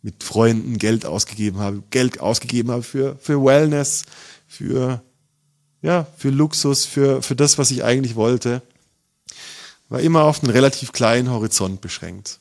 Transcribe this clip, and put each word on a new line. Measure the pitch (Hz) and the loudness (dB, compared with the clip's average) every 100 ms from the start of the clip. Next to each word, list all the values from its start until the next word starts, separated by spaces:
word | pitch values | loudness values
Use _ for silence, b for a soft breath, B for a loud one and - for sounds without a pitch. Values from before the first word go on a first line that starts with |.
mit | 107 - | -12 -12
Freunden | - 110 117 113 123 113 | -6 2 2 2 -2 -2
Geld | 104 113 | 0 0
ausgegeben | - 92 - 104 104 95 | -2 -6 -6 -4 -4 -2
habe, | 101 101 - | -6 -6 -4
Geld | 127 127 - | 0 0 0
ausgegeben | 87 117 120 120 117 | -2 -2 -2 -4 -2
habe | 120 | -4
für, | 117 139 135 135 | -4 -4 -4 -6
für | - 143 | -2 2
Wellness, | 135 139 156 147 139 - B B B B B | 6 6 4 0 -2 -4 B B B B B
für, | - - 131 127 123 _ _ _ _ _ _ _ _ | -12 -4 -2 -2 -4 _ _ _ _ _ _ _ _
ja, | 147 175 151 - | -2 -2 -2 -6
für | 139 | -2
Luxus, | 135 151 - 143 139 | 2 0 0 0 0
für, | - - 139 131 | -2 2 2 2
für | - | -2
das, | 131 147 - | 0 2 4
was | 131 | 0
ich | 127 | 0
eigentlich | - 131 131 | 0 0 0
wollte, | 113 113 123 123 123 _ _ _ _ _ _ - B B B B B _ | 0 0 2 -2 -4 _ _ _ _ _ _ -20 B B B B B _
war | 123 | -2
immer | 160 165 | 2 4
auf | 151 151 | 4 2
einen | 131 | 2
relativ | 117 135 - 123 | 4 4 2 -10
kleinen | - 117 120 123 | 0 2 2 0
Horizont | 120 107 - 95 95 | -2 -2 -2 -4 -6
beschränkt. | 92 - 87 92 104 - | -12 -12 -12 -14 -16 -18